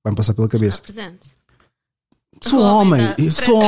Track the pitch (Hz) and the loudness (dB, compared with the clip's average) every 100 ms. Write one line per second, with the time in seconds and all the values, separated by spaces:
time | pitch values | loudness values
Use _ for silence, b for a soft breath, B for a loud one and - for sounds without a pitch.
0 | - 101 110 107 110 113 107 98 - 208 | -8 -4 -2 -2 -2 -2 -2 -4 -12 -18
1 | 196 180 - _ _ _ _ _ _ _ | -18 -20 -20 _ _ _ _ _ _ _
2 | _ _ _ _ - 269 208 208 196 151 | _ _ _ _ -2 2 2 4 4 2
3 | 113 - 160 156 - 226 | 0 0 -2 0 2 2